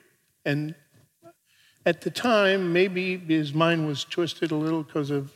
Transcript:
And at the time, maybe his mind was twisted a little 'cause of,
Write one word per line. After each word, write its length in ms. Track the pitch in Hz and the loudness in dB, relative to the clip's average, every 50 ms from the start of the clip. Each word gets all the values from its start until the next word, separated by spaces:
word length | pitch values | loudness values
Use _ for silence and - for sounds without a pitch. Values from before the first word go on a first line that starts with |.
| _ _ _ _ _ _ _ _ - | _ _ _ _ _ _ _ _ -4
And 300 | 151 143 147 151 156 165 _ _ _ _ _ _ _ _ _ - - - _ _ _ _ _ _ _ _ _ - | -2 -2 -2 -4 -6 -10 _ _ _ _ _ _ _ _ _ -20 -20 -20 _ _ _ _ _ _ _ _ _ -2
at 160 | 185 165 - | -2 -2 0
the 80 | - 170 | -2 -6
time, 640 | 156 - - 254 226 208 202 190 190 196 185 175 | -6 -2 0 2 4 4 4 4 4 2 2 2
maybe 460 | 170 175 190 202 180 185 185 185 185 185 | 2 2 2 2 2 -2 -2 -2 -4 -4
his 360 | 180 160 160 160 151 143 143 | -2 0 0 0 0 0 0
mind 320 | 156 165 165 170 165 156 | 2 2 2 2 2 0
was 200 | 151 143 127 - | -2 -4 -4 -6
twisted 460 | - - - 175 156 - - 170 160 | -8 -4 -4 -4 -4 -4 -4 -4 -2
a 40 | 160 | -2
little 280 | 151 156 160 165 160 151 | -2 -2 -2 -2 -4 -4
'cause 260 | - - 160 143 139 | -4 -4 -4 -2 -2
of, 200 | 147 143 139 139 - | -2 -4 -4 -6 -10